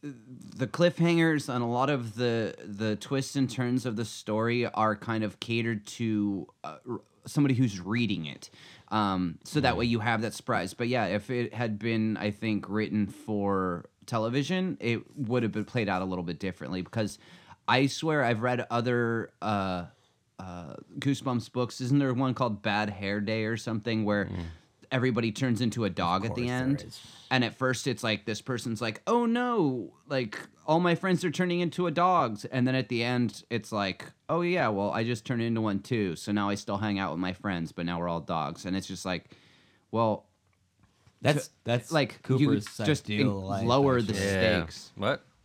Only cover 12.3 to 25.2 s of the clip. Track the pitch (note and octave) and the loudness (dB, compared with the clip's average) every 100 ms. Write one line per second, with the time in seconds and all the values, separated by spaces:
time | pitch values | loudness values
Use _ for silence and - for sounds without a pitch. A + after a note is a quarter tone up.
12.3 | G#2 A2+ G#2 - G#2 G2+ G#2+ G2+ - - | -2 -2 -2 0 -2 0 0 0 -4 -4
13.3 | G#2+ G2+ G2 F#2 F2 - _ - A#2 A2 | -2 2 2 0 -2 -8 _ -4 -2 0
14.3 | B2+ C3+ F#3 F#3 - A#2 A#2 - - G#2+ | 0 0 -2 -2 -2 -2 -2 -4 -8 0
15.3 | B2 A2+ A2 G#2 B2+ G2+ F#2 F#2+ F2+ E2+ | 2 2 -2 -2 0 0 0 0 -4 -4
16.3 | E2 F#2+ F2 C2+ F#2 F2+ A2+ G#2 - - | -4 -6 -6 -8 -6 -4 -2 -4 -6 -20
17.3 | - - - - B2 C#3 - D#3+ D3+ A#2+ | -20 -20 -10 2 4 4 2 0 2 2
18.3 | A2+ B2 B2 - A#2 A#2+ A#2+ A#2 A#2 - | 2 0 -2 0 0 2 2 2 0 -4
19.3 | _ G#2+ G#2 F#2+ F2+ F2 _ _ _ _ | _ -2 0 0 -2 -6 _ _ _ _
20.3 | _ F#2 F2 D#2+ - - C#3+ C#3 C3+ C3+ | _ -12 -10 -12 -14 -14 -4 -2 0 0
21.3 | B2 A2+ B2+ B2 - B2+ C#3+ C3+ B2 C3 | -2 -2 -2 -2 -2 2 4 4 2 0
22.3 | A#2+ B2+ G#2 A2 G#2 G#2+ F#2+ G2 G#2 G#2 | 2 0 0 0 2 0 -2 -2 0 0
23.3 | A2 A2 A2+ - A2 A2+ A2 G#2 G#2 F#2+ | 0 0 -2 -2 -4 0 0 2 2 0
24.3 | F#2 E2+ D#2+ _ _ - C3 B2+ A#2 | -4 -8 -12 _ _ -4 0 2 2